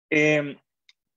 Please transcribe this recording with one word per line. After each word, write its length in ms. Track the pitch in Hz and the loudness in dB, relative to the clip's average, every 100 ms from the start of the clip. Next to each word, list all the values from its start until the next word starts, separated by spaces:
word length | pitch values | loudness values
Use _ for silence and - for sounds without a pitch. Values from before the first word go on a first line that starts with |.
| _ | _
Em, 460 | 151 151 151 143 131 _ _ _ _ _ | 0 2 0 -2 -12 _ _ _ _ _